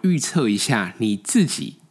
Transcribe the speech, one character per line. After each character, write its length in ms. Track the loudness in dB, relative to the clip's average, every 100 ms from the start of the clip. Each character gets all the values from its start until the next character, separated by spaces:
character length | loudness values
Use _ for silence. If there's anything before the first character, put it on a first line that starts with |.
预 160 | 0 0
测 300 | 0 0 0
一 80 | 0
下 380 | 0 -2 -2 -2
你 180 | -2 -2
自 280 | 0 2
己， 320 | 2 -2 -8 -14 _